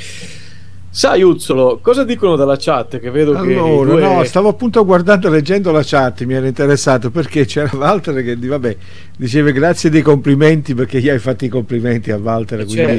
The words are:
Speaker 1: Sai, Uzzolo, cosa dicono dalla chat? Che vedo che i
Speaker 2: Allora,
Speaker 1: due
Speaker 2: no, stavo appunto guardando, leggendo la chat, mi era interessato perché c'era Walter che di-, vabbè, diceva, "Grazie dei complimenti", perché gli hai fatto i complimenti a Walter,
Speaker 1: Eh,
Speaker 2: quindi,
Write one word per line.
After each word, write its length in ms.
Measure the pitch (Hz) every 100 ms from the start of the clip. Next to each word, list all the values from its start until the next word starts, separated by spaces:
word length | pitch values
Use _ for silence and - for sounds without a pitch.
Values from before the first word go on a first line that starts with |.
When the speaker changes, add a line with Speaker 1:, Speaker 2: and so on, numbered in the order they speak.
| - - - - - - - - -
Speaker 1:
Sai, 320 | - 143 156
Uzzolo, 560 | 185 - - 131 127 120
cosa 220 | 226 262
dicono 320 | 240 240 196
dalla 220 | 156 139 139
chat? 400 | - 135 110 127
Che 120 | 120
vedo 220 | 139 147 143
che 120 | 185
i 20 |
Speaker 2:
Allora, 360 | 190 160 147 135
Speaker 1:
due 80 | 165
Speaker 2:
no, 240 | 151 -
stavo 240 | 123 185 208
appunto 360 | 202 247 226
guardando, 440 | 190 180 175 202 185
leggendo 420 | 156 147 202 185
la 120 | 156
chat, 400 | 135 143 127 98
mi 80 | 123
era 120 | 131 131
interessato 640 | 127 143 139 147 127 120
perché 340 | 170 139 156
c'era 260 | 135 147 147
Walter 480 | 135 147 202 165 135
che 140 | 120 120
di-, 100 | 123
vabbè, 280 | 143 123 95 - - - -
diceva, 340 | 127 143 147
"Grazie 400 | 131 160 170 170
dei 120 | 156
complimenti", 720 | 143 143 143 139 151 160 143
perché 240 | 123 131 131
gli 80 | 135
hai 100 | 135
fatto 260 | 127 117
i 40 | 131
complimenti 640 | 127 104 120 120 117 101
a 60 | 107
Walter, 440 | 110 113 107 110
Speaker 1:
Eh, 40 |
Speaker 2:
quindi, 180 | 104 110 113